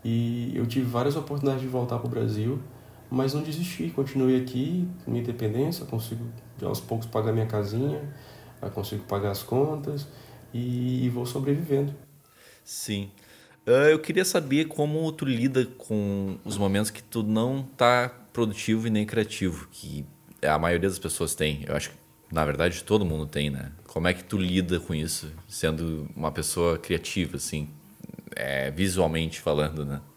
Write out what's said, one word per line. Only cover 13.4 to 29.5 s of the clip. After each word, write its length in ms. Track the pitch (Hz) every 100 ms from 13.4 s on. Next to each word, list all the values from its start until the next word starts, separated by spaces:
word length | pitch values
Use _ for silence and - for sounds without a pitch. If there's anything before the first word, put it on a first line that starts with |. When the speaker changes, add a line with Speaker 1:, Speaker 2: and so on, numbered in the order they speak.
| - - -
Speaker 2:
Ah, 220 | 127 147
eu 100 | 156
queria 260 | 156 165 185
saber 400 | 180 143 143 160
como 460 | - 151 151 160
tu 140 | 156 135
lida 400 | 120 127 127 120 -
com 600 | - 107 101 98 98 92 -
os 120 | 101
momentos 320 | 101 98 110
que 140 | -
tu 180 | - 120
não 400 | 107 110 120 135 135 -
tá 320 | 120 123 123 - -
produtivo 540 | - 113 101 - 110 113
e 20 |
nem 160 | 107 107
criativo, 640 | 113 107 - 95 78 -
que 340 | - - 73 69 - - -
a 160 | 69 76
maioria 320 | 82 87 95
das 100 | 90
pessoas 360 | 82 - 80 -
tem. 280 | 78 73 78
Eu 80 | 76
acho 140 | -
que, 60 | - - _ -
na 140 | 80 76
verdade, 380 | 71 87 85
todo 220 | - 107 92
mundo 200 | 78 73
tem, 220 | - 73
né? 220 | 67 69 - -
Como 200 | - 87
é 60 |
que 100 | 90
tu 140 | - 104
lida 420 | 90 90 90 87
com 160 | - 80
isso, 360 | 80 - 78 80 -
sendo 600 | - 80 80 82 80 73 -
uma 160 | 80
pessoa 460 | 73 76 - 85 82
criativa, 600 | - 82 - - 82 69
assim, 320 | - 78 73 - - - - - - 50
é, 360 | 67 69 67
visualmente 680 | 76 95 90 82 80 80 -
falando, 440 | -